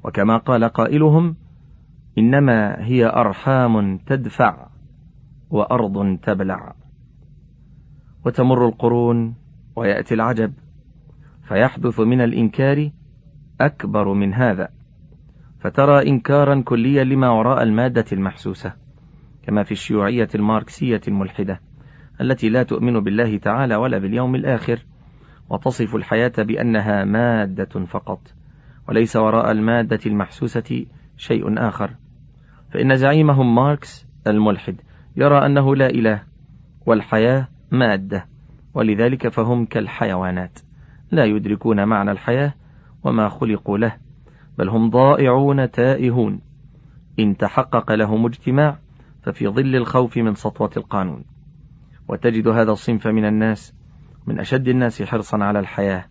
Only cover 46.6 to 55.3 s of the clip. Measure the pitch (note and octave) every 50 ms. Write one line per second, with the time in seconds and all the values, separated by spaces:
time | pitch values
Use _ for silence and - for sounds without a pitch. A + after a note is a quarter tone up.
46.6 | - - - - - - - - - - - - A2 G#2 G2 - G#2+ G2+ - -
47.6 | - - - A#2+ - - A2 A2 G#2+ G#2 A2 A2 A2+ A#2+ B2 - - B2+ B2+ C#3+
48.6 | D3+ D3+ C#3+ - - - - - - - - - - A#2+ - - A2+ G#2 G2 A2+
49.6 | C3+ C3+ C3 C3 A#2+ - - B2+ B2 A2+ - A#2+ A#2 A2 G#2 - - G#2+ - -
50.6 | G#2+ G2+ - A2 - - - G2+ F#2+ F2+ C#2+ A#1+ - - - - - - - -
51.6 | - - - - - - - - - - A#2+ A#2+ - A#2+ A2+ A2 A2 A#2 A2 A#2
52.6 | A2+ G#2+ G#2+ G2+ - - A#2 G#2 - A2 G#2+ A2 G#2+ G#2+ G#2+ G#2+ A2 A2+ A2 G#2
53.6 | - - - - - - - - - - - - - - - - - - C3 C3
54.6 | B2 B2+ B2 B2+ B2 A#2 - - G2+ - A#2+ A2 G2+ -